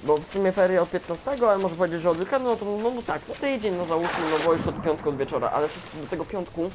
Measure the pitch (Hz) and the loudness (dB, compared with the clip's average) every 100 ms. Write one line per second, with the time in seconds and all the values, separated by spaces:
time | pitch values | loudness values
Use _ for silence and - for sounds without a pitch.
0 | - 151 156 196 190 185 185 185 170 185 | 4 2 2 0 0 4 4 4 2 -2
1 | 175 170 - 277 233 196 190 165 180 165 | -4 -6 -4 2 4 4 2 0 0 2
2 | 165 170 190 269 254 226 202 208 226 247 | 2 2 2 0 0 0 -2 -2 -2 -2
3 | 233 - - - 285 269 208 180 175 165 | -4 -4 -6 -4 -2 0 0 -2 0 0
4 | 175 180 160 156 156 165 165 151 165 156 | 0 0 0 2 4 2 2 -2 -2 0
5 | 151 139 135 143 117 - 151 170 - 156 | 0 -2 -2 0 0 2 0 -2 -12 -12
6 | 147 175 160 202 180 - 170 | -8 -6 -6 -6 -6 -4 -4